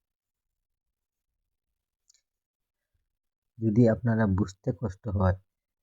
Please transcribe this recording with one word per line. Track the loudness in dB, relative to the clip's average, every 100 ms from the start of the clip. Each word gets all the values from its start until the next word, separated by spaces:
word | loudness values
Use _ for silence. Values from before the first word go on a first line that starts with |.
| _ _ _ _ _ _ _ _ _ _ _ _ _ _ _ _ _ _ _ _ _ _ _ _ _ _ _ _ _ _ _ _ _ _ _ -6
যদি | 0 4 4
আপনারা | 2 0 0 2
বুঝতে | 0 -2 -6 -8
কষ্ট | -8 -8 -10 -8
হয়, | -2 0 -2 _ _ _ _